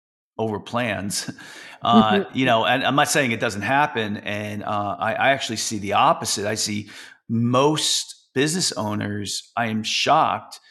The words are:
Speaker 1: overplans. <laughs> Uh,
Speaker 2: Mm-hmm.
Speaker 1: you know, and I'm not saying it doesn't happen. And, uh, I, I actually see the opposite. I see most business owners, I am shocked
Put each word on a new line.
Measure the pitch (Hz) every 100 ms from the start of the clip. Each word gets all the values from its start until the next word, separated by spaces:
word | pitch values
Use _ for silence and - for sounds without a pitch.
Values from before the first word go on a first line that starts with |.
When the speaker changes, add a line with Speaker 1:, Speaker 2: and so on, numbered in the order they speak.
| _ _ _ -
Speaker 1:
overplans. | 110 101 - 117 120 95 101 87 - -
<laughs> | - - - -
Uh, | - 117 110 104
Speaker 2:
Mm-hmm. | 95 120
Speaker 1:
you | 131
know, | 113
and | 104 127
I'm | 101
not | 139 147
saying | 160 131
it | 113
doesn't | 120 101
happen. | 104 135 147 123 107 104
And, | - 104 104 104
uh, | - 104 101 -
I, | 104
I | 110 123
actually | 139 - 113
see | - 110
the | 98
opposite. | 101 131 170 117 - 101
I |
see | 110 - 104 104 - - - -
most | 113 120 123 143 156 - - - - _
business | 131 147 180 -
owners, | - 104 104 104 104 98 - -
I | - 117
am | 110
shocked | 107 - - 151 127 95 - - _